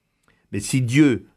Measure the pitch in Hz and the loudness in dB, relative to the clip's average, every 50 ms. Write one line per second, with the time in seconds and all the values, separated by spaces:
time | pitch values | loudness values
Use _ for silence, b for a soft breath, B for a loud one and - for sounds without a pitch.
0 | _ _ _ _ _ _ _ _ _ _ - 101 101 - - 135 127 113 123 147 | _ _ _ _ _ _ _ _ _ _ -10 -10 -6 -4 -2 -2 -2 0 2 2
1 | 156 143 117 87 - _ _ | 4 4 2 -2 -6 _ _